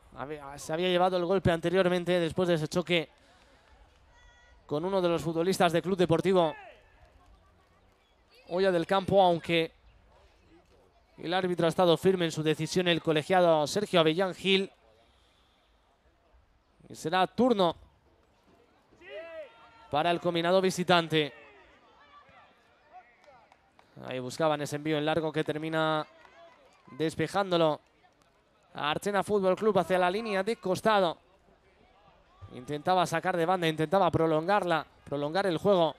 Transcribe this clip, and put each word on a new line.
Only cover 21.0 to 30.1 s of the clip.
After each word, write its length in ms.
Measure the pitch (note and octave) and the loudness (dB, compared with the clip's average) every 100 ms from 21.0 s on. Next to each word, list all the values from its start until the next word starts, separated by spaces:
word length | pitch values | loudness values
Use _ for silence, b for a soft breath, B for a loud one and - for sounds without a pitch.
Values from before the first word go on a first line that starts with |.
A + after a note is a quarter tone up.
| E3 D#3 C#3+ - - - - _ _ _ - C#5+ C5+ - - _ _ _ _ F#4 - A#3+ D4 B3+ _ _ _ _ _ C3+ B2+ | 2 0 -2 -6 -20 -20 -20 _ _ _ -20 -20 -20 -20 -20 _ _ _ _ -20 -20 _ _ -20 _ _ _ _ _ -20 -12
Ahí 140 | B2+ | -10
buscaban 400 | B2+ - D#3+ D3 | -10 -4 -2 -2
ese 160 | C#3+ D3 | -4 -6
envío 200 | D3+ D3+ | -2 -2
en 100 | D3+ | 0
largo 260 | D#3 D#3 | -2 -2
que 100 | D3 | -4
termina 640 | D3+ D3+ D#3+ D#3+ D#3 D#3 D3+ - - - - _ _ _ - | -4 -4 -4 -2 0 -2 -4 -14 -20 -20 -20 _ _ _ -18
despejándolo. 880 | C3 D#3 D3+ D#3 F#3+ G3+ E3+ D#3+ D3 _ _ _ _ _ _ _ _ _ | -6 -4 -2 -4 -2 0 2 2 0 _ _ _ _ _ _ _ _ _
Archena 500 | - C#3+ E3 G3+ G3+ | -6 -4 -2 -2 -2
Fútbol 320 | F3+ G#3 F#3+ F3+ | 0 0 2 0
Club 200 | G#3+ G3 | 2 0
hacia 220 | E3+ F#3 | 2 2
la 100 | |
línea 360 | F3+ | 0